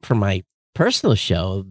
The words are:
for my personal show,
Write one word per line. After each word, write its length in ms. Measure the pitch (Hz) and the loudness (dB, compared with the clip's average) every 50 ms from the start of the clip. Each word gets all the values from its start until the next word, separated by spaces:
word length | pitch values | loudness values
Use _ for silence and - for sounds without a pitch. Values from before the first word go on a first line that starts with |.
for 140 | - - 123 | -4 -2 0
my 280 | 107 101 98 95 90 - _ _ _ _ _ - | 2 2 0 0 -2 -4 _ _ _ _ _ -2
personal 400 | - 165 240 - - - 190 117 | 0 0 2 0 0 2 2 2
show, 500 | 98 - - 87 85 85 95 95 98 95 95 | 2 2 0 -2 0 -2 -2 -4 -6 -8 -8